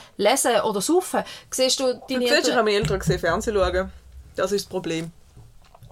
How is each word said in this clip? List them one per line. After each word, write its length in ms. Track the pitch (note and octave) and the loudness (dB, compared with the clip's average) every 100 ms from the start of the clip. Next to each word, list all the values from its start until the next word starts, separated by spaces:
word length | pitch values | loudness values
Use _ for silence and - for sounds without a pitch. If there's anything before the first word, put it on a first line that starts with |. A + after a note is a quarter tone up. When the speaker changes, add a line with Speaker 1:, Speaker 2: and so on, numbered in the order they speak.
| - - | -8 0
Speaker 1:
lesen 440 | G3+ C#4 C#4+ A3+ | 2 2 2 2
oder 200 | A3 G3+ | 2 -2
saufen? 420 | F#3+ F4 F4+ A#3 - - - | 2 2 2 -4 -6 -12 -12
Siehst 300 | - C4 B3+ | 0 0 2
du 60 | C4 | 0
deine 140 | B3 | -2
Speaker 2:
Du 60 | - B3+ | -4 -2
siehst, 20 | |
ich 100 | B3 | 2
Speaker 1:
Eltern 220 | D4 B3+ B3+ | 2 2 2
Speaker 2:
habe 80 | G#3+ | 2
meine 120 | G3+ | 2
Eltern 220 | A3 F#3+ | 0 0
gesehen, 200 | - E3+ | 0 0
Fernsehen 360 | E3+ F3+ A#3+ G#3 | 0 0 0 0
schauen. 360 | F3+ F3+ F#3+ - - - - - | 0 0 -4 -8 -20 -20 -14 -6
Das 160 | F#3+ | -2
ist 140 | G3+ - | -2 -4
das 40 | |
Problem. 420 | F#3 F3 E3 E3 - - - - - - - - | -8 -4 -6 -6 -12 -20 -20 -20 -20 -20 -20 -6